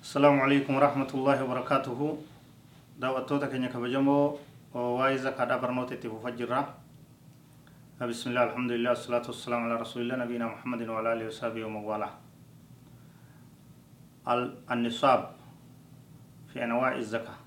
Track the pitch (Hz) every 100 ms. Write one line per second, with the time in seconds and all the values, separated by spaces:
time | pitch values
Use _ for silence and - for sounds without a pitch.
0 | - 143 143 143 135 143 139 135 143 143
1 | 135 135 131 139 131 123 123 - - 120
2 | 147 151 - - - - - - - -
3 | 127 131 131 143 139 131 127 123 120 135
4 | 139 143 143 147 - - - 123 123 123
5 | 135 135 135 131 120 127 123 127 123 123
6 | 117 110 120 117 117 127 143 - - -
7 | - - - - - - - - - -
8 | 123 117 131 123 120 120 123 120 120 120
9 | - 120 120 135 - 120 117 117 113 123
10 | 120 127 120 120 117 107 127 120 113 110
11 | 113 117 113 110 120 113 110 107 104 107
12 | 101 - - - - - - - - -
13 | - - - - - - - - - -
14 | - - - 123 123 - - 123 117 117
15 | 139 123 - - - - - - - -
16 | - - - - - 127 120 120 127 127
17 | 110 113 117 -